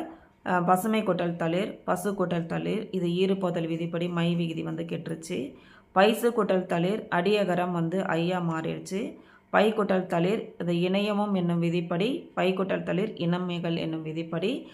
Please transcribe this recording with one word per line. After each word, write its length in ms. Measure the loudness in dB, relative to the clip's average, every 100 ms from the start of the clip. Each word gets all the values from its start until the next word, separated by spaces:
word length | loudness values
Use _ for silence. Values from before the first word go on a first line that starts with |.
| -2 -12 -20 _ -2
அ, 160 | 2
பசுமை 420 | 4 4 2 0
கூட்டல் 320 | 2 0 0 0
தளிர் 480 | 0 0 -2 -4
பசு 280 | -4 -2 -2
கூட்டல் 340 | 0 0 0 -2
தளிர் 440 | -4 -2 -4 -4
இது 160 | -2 0
ஈறுபோதல் 600 | 2 2 2 0 0 -2
விதிப்படி 400 | -2 -2 -2 -2
மை 280 | 0 2 2
விகுதி 280 | 0 -2
வந்து 200 | -4 -4
கெட்டுருச்சு. 720 | -4 -6 -6 -8 -6 -6 -6 -10 -20 -20 -2
பைசு 380 | 4 6 6 2
கூட்டல் 340 | 2 2 2 2
தளிர் 420 | 0 0 0 -2
அடியகரம் 600 | 0 2 2 2 0 0
வந்து 340 | 0 0 0 0
ஐயா 360 | 0 0 0
மாறிடுச்சு. 760 | 0 -2 -4 -6 -6 -6 -6 -10 -20 -20 _
பை 240 | 4 4
கூட்டல் 320 | 4 2 2 2
தளிர் 500 | 2 2 0 -4 -6
இது 140 | -2
இணையமும் 600 | 0 2 2 0 0 0
என்னும் 260 | 0 2 2
விதிப்படி 720 | 2 0 0 0 0 -2 -6
பை 200 | 0 0
கூட்டல் 300 | 2 0 -2
தளிர் 300 | -2 -2 -2
இனமைகள் 600 | -2 0 0 -2 -4 -2 -2
என்னும் 260 | -2 -4
விதிப்படி 640 | -6 -6 -4 -2 -2 -4 -8